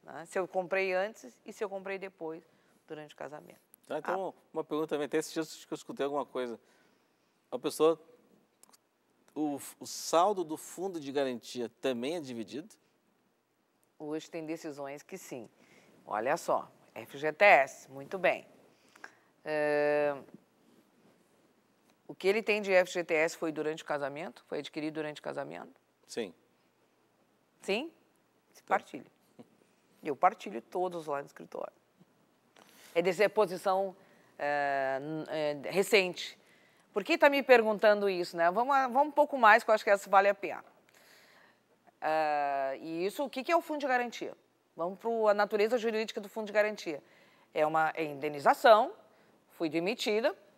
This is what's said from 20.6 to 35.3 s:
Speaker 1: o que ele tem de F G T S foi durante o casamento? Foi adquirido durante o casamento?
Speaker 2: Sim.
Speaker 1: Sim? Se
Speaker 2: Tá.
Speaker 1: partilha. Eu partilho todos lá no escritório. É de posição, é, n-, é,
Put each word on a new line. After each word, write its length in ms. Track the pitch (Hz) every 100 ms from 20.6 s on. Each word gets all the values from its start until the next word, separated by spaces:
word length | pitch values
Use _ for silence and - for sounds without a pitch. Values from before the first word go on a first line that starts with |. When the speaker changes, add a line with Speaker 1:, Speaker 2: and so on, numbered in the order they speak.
| _ _ _ _ _ _ _ _ _ _ _ _ _ _ -
Speaker 1:
o 80 | 151
que 120 | 185
ele 140 | 208
tem 200 | 220 214
de 100 | 196
F 200 | 185 185
G 120 | 180
T 100 | 170
S 240 | 160 160 -
foi 140 | 165
durante 320 | 156 151 156
o 20 | -
casamento? 580 | 147 139 143 190 - _
Foi 120 | 151
adquirido 360 | - 160 151 151
durante 240 | 151 147
o 40 |
casamento? 560 | 147 143 143 170 247 _ _ _ _
Speaker 2:
Sim. 260 | - 101 - _ _ _ _ _ _ _ _ _ _ _ _
Speaker 1:
Sim? 300 | - 202 320 _ _ _ _ _ _
Se 80 | -
Speaker 2:
Tá. 40 | _
Speaker 1:
partilha. 380 | 202 - 139 - _ _ - - _ _ _ _ _
Eu 120 | 156 131
partilho 460 | 180 180 - 208
todos 460 | - 185 185 175 156
lá 120 | 143
no 60 | 151
escritório. 480 | - 165 - 50 _ _ _ - _ _ _ _ - - - - 170
É 60 |
de 280 | 175 170 202
posição, 640 | - 202 175 202 190 196 180 - _ _ -
é, 600 | 147 147 143 139 135 135
n-, 240 | 147 156
é, 420 | 151